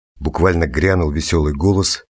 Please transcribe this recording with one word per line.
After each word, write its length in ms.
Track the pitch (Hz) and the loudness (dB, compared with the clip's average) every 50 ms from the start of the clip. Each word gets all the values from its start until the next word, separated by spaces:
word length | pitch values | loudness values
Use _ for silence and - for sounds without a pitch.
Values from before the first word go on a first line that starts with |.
| _ _ _ | _ _ _
буквально 500 | - - 78 78 - 85 95 87 85 82 | -6 -6 -6 -2 2 2 2 2 2 0
грянул 440 | 73 82 - 90 95 95 90 82 76 | -2 -2 0 0 2 2 2 0 -2
веселый 420 | 71 80 78 - 92 82 76 76 | -2 -4 -4 -2 0 0 0 0
голос 540 | 71 71 85 98 98 98 92 - - - - _ _ | -2 0 0 2 2 2 0 -2 -4 -6 -8 _ _